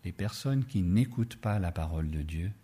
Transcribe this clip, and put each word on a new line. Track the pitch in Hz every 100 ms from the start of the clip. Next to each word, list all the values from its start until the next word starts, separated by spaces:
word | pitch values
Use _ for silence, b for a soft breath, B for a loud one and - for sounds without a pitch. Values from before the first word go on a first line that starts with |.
Les | 90
personnes | - 101 - 139 135 127
qui | 101
n'écoutent | 90 101 127 - 117 -
pas | 107 104
la | 87
parole | 85 80 80 78
de | 78
Dieu | 76 80 90 101